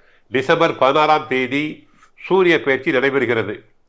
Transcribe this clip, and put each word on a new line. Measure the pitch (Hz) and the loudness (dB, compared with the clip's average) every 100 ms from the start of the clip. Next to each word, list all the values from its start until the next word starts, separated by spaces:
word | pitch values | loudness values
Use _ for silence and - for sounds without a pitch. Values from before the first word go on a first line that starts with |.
| _ _ _ | _ _ _
டிசம்பர் | 131 131 160 165 - | -4 0 2 2 2
பதினாறாம் | 131 151 151 151 147 | 0 2 2 2 0
தேதி | 131 127 139 156 - _ _ _ _ - | -4 -2 -4 -6 -10 _ _ _ _ -2
சூரிய | 185 175 160 | 2 4 2
பெயர்ச்சி | 143 131 165 | 0 -2 0
நடைபெறுகிறது. | 131 135 135 117 117 98 107 - _ | 0 0 0 0 -2 -4 -8 -16 _